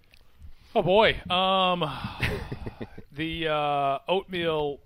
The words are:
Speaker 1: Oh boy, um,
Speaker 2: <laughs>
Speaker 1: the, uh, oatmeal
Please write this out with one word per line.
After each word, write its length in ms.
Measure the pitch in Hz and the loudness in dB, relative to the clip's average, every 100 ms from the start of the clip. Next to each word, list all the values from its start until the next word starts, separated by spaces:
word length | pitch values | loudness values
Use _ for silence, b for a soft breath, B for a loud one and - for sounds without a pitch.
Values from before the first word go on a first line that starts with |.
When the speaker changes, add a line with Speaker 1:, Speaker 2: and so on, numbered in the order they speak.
| _ - - - - - - 233 | _ -20 -20 -20 -18 -18 -4 0
Speaker 1:
Oh 60 | |
boy, 320 | 170 196 208 135 - | 4 6 6 2 -2
um, 600 | 180 190 190 185 180 151 | 0 2 4 2 0 -2
Speaker 2:
<laughs> 1200 | - - - - - - - - - 110 - - | -6 -10 -4 -2 -2 -6 -10 -10 -12 -14 -16 -16
Speaker 1:
the, 360 | 143 160 165 160 | -8 -6 -2 -2
uh, 520 | 151 147 143 139 139 - | 0 0 0 0 -2 0
oatmeal 720 | 185 190 180 170 156 147 143 | -2 0 -4 0 0 0 -4